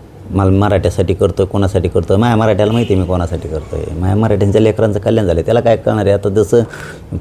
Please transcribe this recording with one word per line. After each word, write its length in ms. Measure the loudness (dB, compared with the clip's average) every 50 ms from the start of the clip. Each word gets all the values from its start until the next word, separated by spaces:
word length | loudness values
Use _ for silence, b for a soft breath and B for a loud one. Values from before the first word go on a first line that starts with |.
| -20 -20 -20 -20 -14 -6
मला 220 | -2 0 2 2
मराठ्यासाठी 600 | 2 2 2 2 2 2 0 0 0 0 -2 -2 0
करतोय, 320 | 0 0 0 0 -2 -2
कोणासाठी 440 | -2 0 -2 -2 0 0 -2 -2 0
करतोय? 280 | 0 -2 0 2 2 2
माझ्या 180 | 2 2 2
मराठ्याला 360 | 2 2 2 2 2 2 0
माहिती 220 | 0 0 0 0 0
आहे 80 | 0
मी 60 | 0 0
कोणासाठी 400 | -2 -2 -2 -4 -4 -8 -8 -8
करतोय. 360 | -8 -8 -8 -8 -8 -8 -8 -8
माझ्या 240 | -6 -4 -2 -2 0
मराठ्यांच्या 460 | 0 0 0 0 2 2 2 4 4
लेकरांचं 380 | 4 4 2 2 0 0 0 -2
कल्याण 280 | 0 0 0 2 2 2
झालं, 140 | 0 0
त्याला 180 | 0 0 0 2
काय 180 | 2 2 2 2
कळणार 280 | 0 0 0 0 2
आहे? 80 | 2 2
आता 160 | 2 0 0
जसं 320 | 0 0 2 2 2 2 0 B B B B B B B B -12 -10 -4